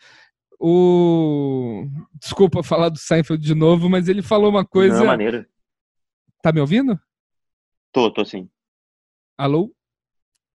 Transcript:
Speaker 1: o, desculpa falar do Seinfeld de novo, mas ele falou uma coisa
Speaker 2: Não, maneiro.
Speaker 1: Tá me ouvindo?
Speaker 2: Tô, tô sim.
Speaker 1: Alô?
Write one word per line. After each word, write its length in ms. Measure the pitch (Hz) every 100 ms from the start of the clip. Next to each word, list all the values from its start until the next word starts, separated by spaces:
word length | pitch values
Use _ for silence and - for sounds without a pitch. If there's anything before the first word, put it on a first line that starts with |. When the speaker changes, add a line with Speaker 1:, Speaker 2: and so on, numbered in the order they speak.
| _ _ _ _ _ -
Speaker 1:
o, 1300 | 165 180 180 175 175 165 156 147 139 131 120 104 143 143 - -
desculpa 440 | - - 190 175
falar 260 | - 165 170
do 80 | 151
Seinfeld 460 | - 165 160 160
de 100 | 151
novo, 360 | 156 156 170 175
mas 180 | 185 180
ele 140 | 202
falou 280 | - 214 208
uma 160 | 202 185
coisa 340 | 190 190 226
Speaker 2:
Não, 60 | -
maneiro. 380 | 120 107 117 - _ _ _ _ _ _ _ _ _
Speaker 1:
Tá 100 | 165
me 80 | 160
ouvindo? 380 | 143 214 269 185 _ _ _ _ _ _ _ _ _
Speaker 2:
Tô, 200 | 131 113
tô 120 | -
sim. 260 | 101 98 92 _ _ _ _ _ _ _ _ -
Speaker 1:
Alô? 360 | 139 151 214 _ _ _ _ _ _ _ _